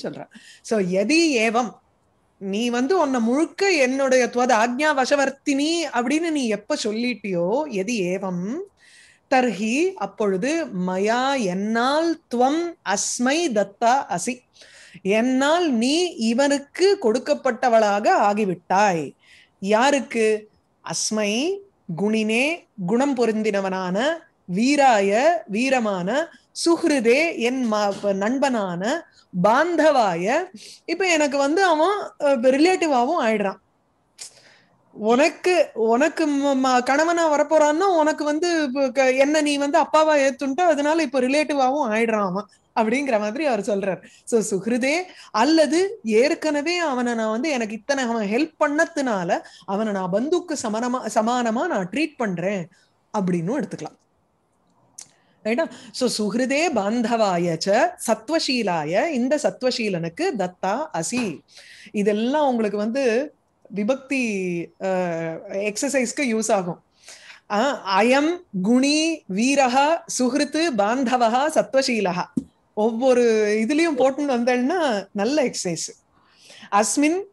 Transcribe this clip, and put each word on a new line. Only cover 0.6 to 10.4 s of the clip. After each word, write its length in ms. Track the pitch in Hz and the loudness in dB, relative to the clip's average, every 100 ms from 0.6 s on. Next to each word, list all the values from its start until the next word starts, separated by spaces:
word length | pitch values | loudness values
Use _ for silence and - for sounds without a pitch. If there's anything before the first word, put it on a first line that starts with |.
So 180 | - 220 | -4 -2
யதி 560 | 180 185 214 320 330 247 | 0 0 2 2 2 2
ஏவம், 340 | 226 220 226 - _ _ _ _ _ _ | 2 0 -2 -8 _ _ _ _ _ _
நீ 300 | 196 202 240 | -6 -2 -2
வந்து 300 | 240 269 381 | 0 0 2
உன்னை 220 | 294 254 | 2 0
முழுக்க 500 | 226 269 320 - 392 | 0 0 0 0 0
என்னுடைய 560 | 320 254 269 269 254 233 | 2 2 2 2 2 2
துவத 300 | 240 254 220 | 0 2 4
ஆக்ஞா 400 | 240 247 302 269 | 2 0 0 2
வசவர்த்தினி 880 | 247 285 269 269 - 277 302 339 294 | 2 2 0 -2 -2 0 0 0 -2
அப்படின்னு 380 | 240 233 302 339 | -2 0 0 0
நீ 180 | 302 233 | -2 -2
எப்ப 280 | 202 - 294 | -4 -4 -4
சொல்லிட்டியோ, 800 | 226 214 240 240 202 175 175 254 | -2 -2 -4 -4 -4 -2 0 -2
எதி 360 | 302 202 190 233 | -2 -4 -4 -2
ஏவம் 580 | 175 190 190 175 190 311 403 _ _ - - _ _ | -2 -4 -4 -6 -6 -8 -10 _ _ -20 -20 _ _
தர்ஹி, 640 | 269 247 180 214 262 370 | 2 2 -2 -2 -2 -2
அப்பொழுது 720 | 381 - - 208 185 | -4 -10 -4 -2 -2